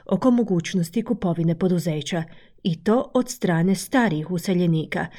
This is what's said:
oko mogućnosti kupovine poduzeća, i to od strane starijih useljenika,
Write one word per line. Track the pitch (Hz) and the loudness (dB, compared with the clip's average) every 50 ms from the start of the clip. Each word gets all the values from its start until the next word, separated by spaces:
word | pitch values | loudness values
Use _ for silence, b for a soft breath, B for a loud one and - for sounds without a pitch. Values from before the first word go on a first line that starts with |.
| B | B
oko | - 196 180 - 262 | -2 -2 2 4 4
mogućnosti | 240 240 226 196 185 170 165 - - 185 170 165 - 233 226 | 4 4 2 2 0 0 0 -2 -2 -4 -4 -2 -4 -4 -4
kupovine | - 233 196 - 175 165 170 165 170 165 165 | -2 -4 -2 -2 -2 -2 0 0 0 0 0
poduzeća, | 190 175 180 175 160 180 151 151 147 - 190 165 160 B B B B B B - - | 0 0 0 0 0 -2 -4 -4 -4 -4 -6 -6 -6 B B B B B B -6 -4
i | 190 165 - - | -4 -4 -2 0
to | 208 220 262 - - - | 2 2 2 0 0 -2
od | 247 247 - | -2 -2 -2
strane | - - - 175 165 165 170 190 190 | -4 -4 0 0 2 2 2 2 2
starijih | 185 - - - 262 233 196 151 151 156 175 | 0 -2 0 2 2 2 2 0 -2 -2 -4
useljenika, | 180 170 - 196 185 175 180 170 160 160 147 - - - 165 165 B | -4 -4 -2 0 0 2 2 2 2 0 -2 -4 -4 -6 -6 -6 B